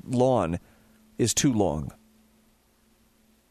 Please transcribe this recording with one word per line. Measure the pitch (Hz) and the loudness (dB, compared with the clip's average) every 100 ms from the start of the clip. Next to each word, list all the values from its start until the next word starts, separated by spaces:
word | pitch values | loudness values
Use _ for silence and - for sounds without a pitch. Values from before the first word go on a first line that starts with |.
| - | -4
lawn | 123 127 123 85 85 - _ _ _ _ - | 0 2 2 0 -4 -10 _ _ _ _ -4
is | 120 | -2
too | - 147 | 2 0
long, | 110 92 76 69 - _ _ _ _ _ _ _ _ _ _ _ _ _ _ _ | 2 0 -2 -8 -16 _ _ _ _ _ _ _ _ _ _ _ _ _ _ _